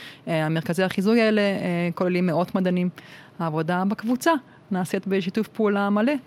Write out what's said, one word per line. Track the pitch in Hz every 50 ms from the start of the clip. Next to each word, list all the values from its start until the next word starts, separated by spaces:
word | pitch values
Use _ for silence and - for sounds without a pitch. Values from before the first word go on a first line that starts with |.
| - - - - - -
אה, | 170 156 156
המרכזי | 156 160 160 156 - 170 170 185
החיזוי | 185 - - 185 214 226 240
האלה, | 220 220 214 214
אה, | 202 202 196 - 175 180 175 170 175 175 165
כוללים | - 185 180 180 175 185
מאות | 180 151 160 180 - -
מדענים. | 196 185 185 180 180 180 180 - - - - - - - - - -
העבודה | 175 165 151 160 160 160 180 180 190 202
בקבוצה | 214 - - 226 254 247 - 339 330 262 - - - - - -
נעשית | 190 180 185 - - 196 - 190
בשיתוף | 196 190 170 190 - 220 - -
פעולה | - - 220 208 208 202 202 202
מלא. | 202 208 220 269 302 262 -